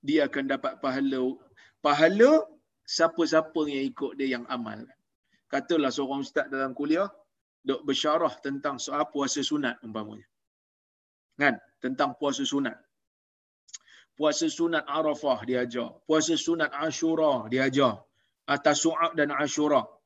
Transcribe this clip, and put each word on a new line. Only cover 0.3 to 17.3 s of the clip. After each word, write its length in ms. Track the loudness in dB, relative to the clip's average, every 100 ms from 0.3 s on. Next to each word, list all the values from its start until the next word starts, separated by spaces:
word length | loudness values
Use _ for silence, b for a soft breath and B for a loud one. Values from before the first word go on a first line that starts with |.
akan 160 | -2 -4
dapat 320 | -4 -4 -4
pahala, 560 | -4 -2 -2 0 -2 -4 -16 _ b b
pahala 640 | 0 4 4 8 8 6 2 -14 _ _ -10
siapa-siapa 760 | 0 0 2 2 2 2 -4 -2
yang 160 | -2 -4
ikut 240 | -4 -8 -4
dia 200 | -4 -4
yang 80 | -6
amal. 320 | -8 -8 -10 -16 _ _ _ _ _ _
Katalah 400 | -6 0 0 2
seorang 320 | 0 -4 -4
ustaz 240 | -4 -4 -4
dalam 160 | -4 -4
kuliah, 400 | -4 -2 0 -2 -6 _ _ _ _
dok 200 | 0 2 0
bersyarah 480 | 0 2 2 2 -2
tentang 360 | -6 -4 -4 -6
soal 240 | -6 -2 -2
puasa 320 | -2 -2 -2
sunat 360 | -2 -2 -2 -4 -10
umpamanya. 400 | -10 -10 -14 -20 _ _ _ _ _ _ _ _ _ _ 0
Kan? 200 | 0 0 _ _
Tentang 320 | -8 -2 -2 0
puasa 240 | -4 -2 -2
sunat. 280 | -2 -4 -8 _ _ _ _ _ _ _ _ _ -20 b b b _
Puasa 280 | -2 0 -2
sunat 360 | -2 -2 -2 -4
Arafah 520 | -2 -2 -2 -2 -2 -2
dia 160 | -2 -2
ajar. 240 | -4 -8 -10 _
Puasa 280 | 0 2
sunat 360 | -2 0 0 -2
Ashura 720 | -2 -6 -2 -2 2 2